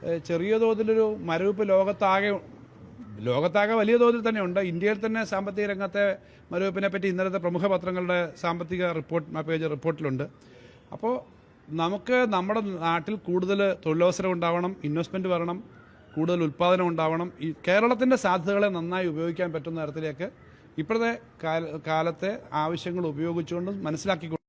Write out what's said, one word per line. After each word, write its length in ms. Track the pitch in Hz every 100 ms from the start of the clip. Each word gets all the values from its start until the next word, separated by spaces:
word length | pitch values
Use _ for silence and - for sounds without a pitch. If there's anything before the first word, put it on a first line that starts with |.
| 165
ഏഹ്, 120 | 165 151
ചെറിയ 240 | 170 185 220
തോതിലൊരു 440 | 226 214 220 220 220 214 170
മരവിപ്പ് 360 | 165 190 202 208
ലോകത്താകെ, 580 | 190 190 202 196 190 202 202 - - - - - - - 104 107
ലോകത്താകെ 440 | 123 170 180 208 226
വലിയ 140 | 208 240
തോതിൽ 180 | 240 233 226
തന്നെ 140 | 220 185
ഉണ്ട്. 140 | 180 190
ഇന്ത്യയിൽ 260 | 170 202 214 220
തന്നെ 160 | 220 214
സാമ്പത്തിക 320 | 196 202 196 208
രംഗത്തെ 320 | 196 196 202 202 - - - -
മരവിപ്പിനെ 360 | 175 190 185 196
പറ്റി 140 | 190 190
ഇന്നലത്തെ 280 | 180 190 185
പ്രമുഖ 220 | 175 170 202
പത്രങ്ങളുടെ 440 | 185 180 185 180 180 170 -
സാമ്പത്തിക 500 | 170 170 170 180 180 165
റിപ്പോർട്ട്, 280 | 147 165 156 160
ആ 20 | 156
പേജ് 220 | 165 160 151
റിപ്പോർട്ടിലുണ്ട്. 500 | 160 151 151 131 143 - - - - - - 151
അപ്പോൾ 180 | 226 254 - - - - - 156
നമുക്ക് 360 | 165 202 - 254 254 196
നമ്മുടെ 260 | 190 214 208 180 165
നാട്ടിൽ 280 | 165 160 214 -
കൂടുതൽ 320 | 180 180 196 202 180 160
തൊഴിലവസരം 460 | 160 175 175 190 180
ഉണ്ടാവണം, 360 | 170 170 180 190 147
ഇൻവെസ്റ്റ്മെന്റ് 420 | 151 170 190 185
വരണം, 240 | 175 170 180 - - - - - -
കൂടുതൽ 240 | 160 175 160
ഉൽപ്പാദനം 400 | 139 175 185 180
ഉണ്ടാവണം. 380 | 165 160 165 180 - 160
ഈ 20 | 151 -
കേരളത്തിൻ്റെ 500 | 190 233 240 254 254 196
സാധ്യതകളെ 440 | 185 170 202 208 180
നന്നായി 300 | 170 180 180
ഉപയോഗിക്കാൻ 360 | 156 170 170 180 156
പറ്റുന്ന 260 | 151 165
തരത്തിലേക്ക് 440 | 151 151 156 139 185 - - - - -
ഇപ്പോഴത്തെ 300 | 151 226 233 233 - -
കാല-, 280 | 160 160 165 151 151
കാലത്തെ 420 | 160 165 160 190 233 - 147
ആവശ്യങ്ങൾ 400 | 156 170 - 175 170
ഉപയോഗിച്ചുകൊണ്ട് 580 | 143 165 170 165 175 180 202 156
മനസ്സിലാക്കിക്കൊണ്ട് 540 | 151 190 185 170 160